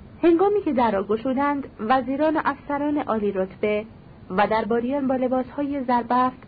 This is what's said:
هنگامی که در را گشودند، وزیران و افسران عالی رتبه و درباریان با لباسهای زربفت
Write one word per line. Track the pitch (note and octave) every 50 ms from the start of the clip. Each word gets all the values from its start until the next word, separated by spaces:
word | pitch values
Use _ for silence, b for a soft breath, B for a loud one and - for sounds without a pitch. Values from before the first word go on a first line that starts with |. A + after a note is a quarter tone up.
| - - - - -
هنگامی | F4 E4+ E4 F#4+ G#4 G#4 G4+ F#4+
که | D#4+ C4
در | A#3+ B3 A3
را | G3 G3 F#3+
گشودند، | F#3 G#3+ A3 - C4 C4 C4+ C#4+ C#4+ D4 C#4 - - - -
وزیران | G#3 A3 C4 C4+ A#3+ B3 C#4 C4+ D4+ D#4+ D#4
و | D#4 -
افسران | B3 C#4 - - - C#4+ C#4+ D4 D4 D4 D4
عالی | B3+ - A3 A3 G#3 G3+ F#3+
رتبه | F#3+ F#3+ F#3+ - - - G#3 G#3 G#3 A3 A3+ - - - - - - - -
و | F3+ F#3+ G#3
درباریان | G3+ G#3+ A3 G#3+ G3+ A#3 A#3 A#3 B3 C#4 C#4+ C4+
با | B3+ C4+
لباسهای | B3+ B3+ B3 B3+ B3+ B3+ B3+ - C#4+ D4 C#4 C#4+ C#4+ B3+
زربفت | A#3+ B3 A#3+ A#3 A#3 B3 B3 B3+ B3+ B3+ - -